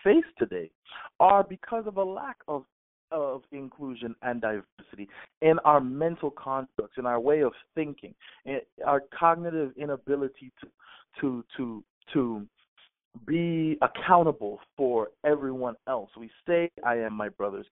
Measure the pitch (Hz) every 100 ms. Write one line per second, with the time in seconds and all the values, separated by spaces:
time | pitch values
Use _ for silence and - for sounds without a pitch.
0 | 196 311 320 - 113 90 82 _ - -
1 | - - 185 202 190 190 - 226 214 196
2 | 190 196 277 - - 147 131 _ _ _
3 | - 160 143 131 - 143 131 - 139 117
4 | 120 113 127 120 110 104 - _ - -
5 | 101 - - - 160 160 - 147 127 139
6 | 165 170 147 - 135 135 131 - 104 -
7 | 123 120 127 151 131 - _ 160 151 139
8 | - - - - - 139 - - - 143
9 | 139 - 165 170 170 160 139 127 147 135
10 | - 139 135 - 131 - - _ - -
11 | _ - 143 123 - - 123 107 - _
12 | - 151 120 110 104 _ _ _ _ _
13 | _ 120 117 165 170 165 156 151 127 -
14 | - 185 160 - 104 104 _ - 131 117
15 | 104 _ 147 147 135 131 123 117 - 123
16 | 98 113 113 _ - 170 170 - 120 120
17 | 110 107 104 - 101 98 98